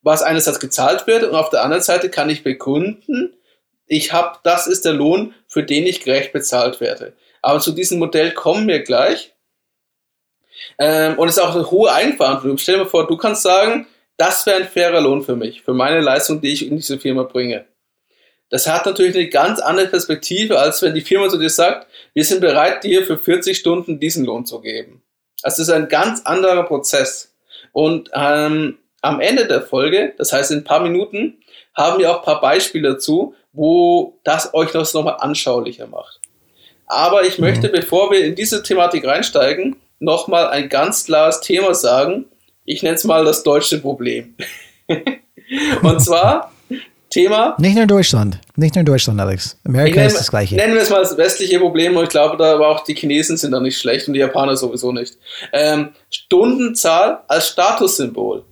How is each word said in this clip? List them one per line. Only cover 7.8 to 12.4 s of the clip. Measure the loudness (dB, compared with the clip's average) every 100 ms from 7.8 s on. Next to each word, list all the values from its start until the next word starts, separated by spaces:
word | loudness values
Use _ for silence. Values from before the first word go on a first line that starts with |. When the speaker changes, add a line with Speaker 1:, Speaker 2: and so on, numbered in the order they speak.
| -4 -2
Speaker 1:
Modell | -2 0 -2
kommen | -2 -2 0 0
wir | -2
gleich. | 0 0 2 0 -8 _ _ _ _ _ _ _ _ _ _ _ _ -20 -20 -2
Ähm, | 0 2 0 2
und | 2
es | 2
ist |
auch | 2
eine | 0 0
hohe | 2 4
Eigenverantwortung. | 4 0 0 0 0